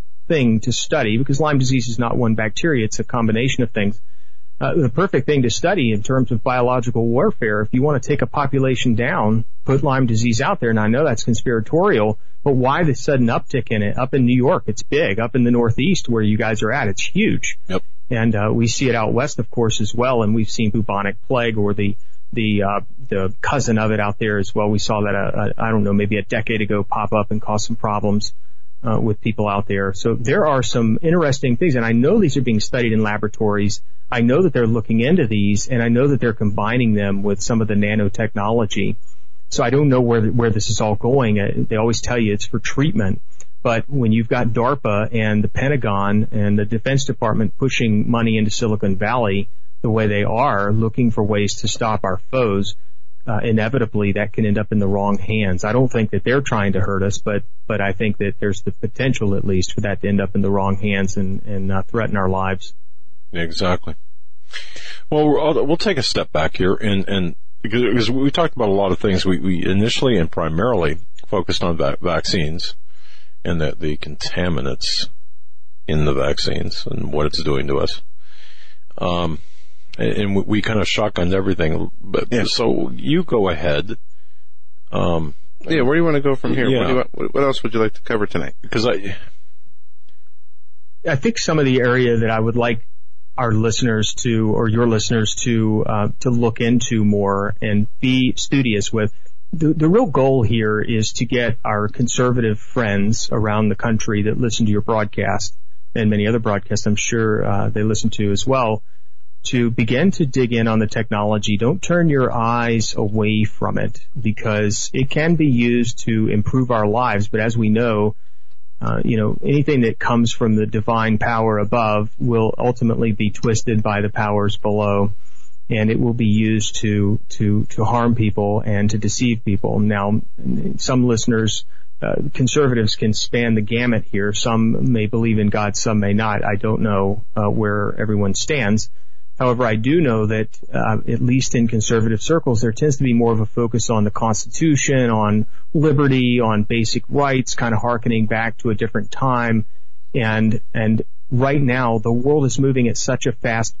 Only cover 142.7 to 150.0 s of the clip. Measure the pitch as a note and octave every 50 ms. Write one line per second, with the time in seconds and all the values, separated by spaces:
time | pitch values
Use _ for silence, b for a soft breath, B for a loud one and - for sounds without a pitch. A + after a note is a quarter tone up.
142.7 | A2+ - D3+ D3+ C3+ C3+ C#3 B2+ A#2+ A#2 A#2+ A#2 A2+ G#2+ G#2+ G2+ - B2 A#2+ A2+
143.7 | A#2 A2+ - - A2+ G#2+ G#2 G#2 - - A#2+ A2+ G#2+ - - - - - E3 D#3+
144.7 | D3 - - - C#3 C3 B2 A#2 A2+ G#2+ G#2+ G#2 G#2 G#2+ A2 b b b b b
145.7 | - D#3+ D3 D#3 C#3+ C#3+ D3 C3+ C3 B2+ B2 B2 A#2+ A#2+ A#2 A2 G#2+ G#2+ G#2+ G#2
146.7 | A#2+ A#2 A#2 - - A#2+ - - - C#3+ C#3 C#3 C3+ C3+ B2 - - - B2+ A#2
147.7 | A2 G2+ - B2 A#2+ A2+ A#2 - A#2 A2 A2 G2+ A2+ A2 A2+ A2+ G#2+ - - A#2
148.7 | G#2+ - A2+ G#2+ - A2+ G#2 - - - C#3 C3 B2+ A#2+ A#2 A#2 A2+ A2 G#2+ -
149.7 | - - - - - -